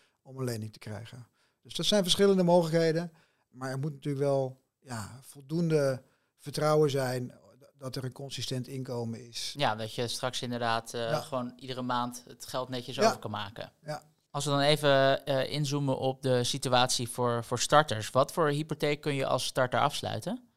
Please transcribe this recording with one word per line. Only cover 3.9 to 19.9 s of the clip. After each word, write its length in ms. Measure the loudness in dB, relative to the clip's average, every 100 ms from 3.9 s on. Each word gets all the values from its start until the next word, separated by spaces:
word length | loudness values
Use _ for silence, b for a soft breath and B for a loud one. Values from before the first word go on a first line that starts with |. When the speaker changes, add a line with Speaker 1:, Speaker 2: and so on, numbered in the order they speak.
Speaker 1:
natuurlijk 300 | -6 -6 0
wel, 380 | 2 2 0 -6 _ _
ja, 400 | -12 -10 -10 -16
voldoende 800 | -20 -20 -6 -2 2 2 2 -2 -8 _ _ _
vertrouwen 520 | -10 -2 2 4 4
zijn 440 | 2 -2 -4 -6 -12 -20 _ _ _
dat 180 | -12 -8
er 80 |
een 80 | -8
consistent 560 | -10 -12 -8 -6 -6 -6
inkomen 600 | -8 -6 -6 -6 -8 -12
is. 260 | -10 -8 0
Speaker 2:
Ja, 180 | 0 0
dat 180 | -4 -4
je 120 | -4
straks 340 | -4 -4 -4
inderdaad, 520 | -6 -2 0 0 -2
eh, 60 | -6
Speaker 1:
Ja. 180 | -4 -4
Speaker 2:
gewoon 320 | -4 -6 -6 -10
iedere 260 | -10 -8
maand 420 | -2 -2 -2 -8 -18
het 180 | -18 -8
geld 240 | -6 -6
netjes 260 | -8 -8 2
Speaker 1:
Ja. 100 | 2
Speaker 2:
over 140 | 2
kan 120 | -6
maken. 400 | -8 -8 -12 -16 _ -12
Speaker 1:
Ja. 180 | -12 -14 _ _
Speaker 2:
Als 140 | -6 -2
we 60 |
dan 80 | 2
even, 640 | 4 4 6 6 6 2 0
eh, 260 | -2 0
inzoomen 460 | -2 -2 0 0 0
op 240 | -2 -2
de 220 | 0 2
situatie 640 | 0 -2 2 4 4 2 -4
voor, 340 | -2 0 -2
voor 160 | -4 -4
starters. 500 | 6 6 6 -2 0
Wat 220 | 2 2
voor 180 | 2 0
hypotheek 520 | 0 -4 -2 -2 -2
kun 140 | -2 -2
je 100 | 0
als 200 | 0 0
starter 340 | 0 0 2
afsluiten? 640 | 2